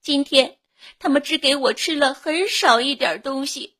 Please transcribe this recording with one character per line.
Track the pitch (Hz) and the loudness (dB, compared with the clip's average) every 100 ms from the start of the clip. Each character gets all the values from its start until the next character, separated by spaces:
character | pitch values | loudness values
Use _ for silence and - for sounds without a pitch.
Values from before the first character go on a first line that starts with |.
今 | - 285 | 0 -2
天 | 285 277 262 - _ _ - - | 2 2 2 -4 _ _ -20 -8
他 | 359 | 0
们 | 285 | 0
只 | 285 311 | 0 -2
给 | 285 285 | 0 2
我 | 262 | 0
吃 | - - | -2 -4
了 | 302 277 | 0 0
很 | 277 - 320 392 | 0 -4 -2 -2
少 | - 359 233 | 0 4 4
一 | 262 | 2
点 | 262 254 | -2 -2
儿 | 160 | -4
东 | 277 269 277 | -6 -6 -6
西 | 277 - _ | -8 -14 _